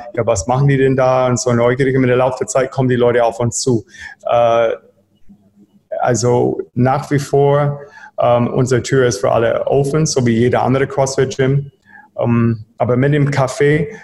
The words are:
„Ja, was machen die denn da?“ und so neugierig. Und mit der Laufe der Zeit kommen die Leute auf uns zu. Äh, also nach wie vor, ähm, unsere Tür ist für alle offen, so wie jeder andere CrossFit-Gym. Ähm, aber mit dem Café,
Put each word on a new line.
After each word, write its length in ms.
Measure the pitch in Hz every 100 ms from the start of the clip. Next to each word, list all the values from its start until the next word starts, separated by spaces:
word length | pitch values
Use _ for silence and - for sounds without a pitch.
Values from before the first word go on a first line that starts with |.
| - -
„Ja, 100 | 113
was 220 | 113 104
machen 200 | 127 143
die 80 | 135
denn 180 | 135 131
da?“ 320 | 127 131 127
und 100 | 120
so 120 | 127
neugierig. 420 | 117 120 127 135 131
Und 60 |
mit 80 | 127
der 60 | 123
Laufe 200 | 127 127
der 80 | 127
Zeit 240 | 135 127
kommen 160 | - 131
die 80 | 123
Leute 280 | 120 120 117
auf 140 | -
uns 180 | 120 -
zu. 260 | - 113 - - - - -
Äh, 380 | 120 117 117 113 - _ _ _ _ - - _ _ - _ - -
also 640 | 123 117 123 123 127 127 -
nach 380 | 120 127 143 143
wie 80 | 143
vor, 600 | 143 139 143 143 143 143 - - - -
ähm, 280 | 120 120 120
unsere 340 | - 123 123
Tür 240 | 113 135 123
ist 140 | 120
für 120 | 123
alle 360 | 120 113 - -
offen, 380 | 139 139 156 160
so 200 | 135 120
wie 120 | 113
jeder 260 | 120 117
andere 240 | 117 135 135
CrossFit-Gym. 840 | - 135 - 131 - 131 139 - _ _ - - -
Ähm, 480 | 120 117 117 113 - -
aber 180 | 117 123
mit 180 | 139
dem 160 | 147 143
Café, 580 | 139 131 - 143 151 147 -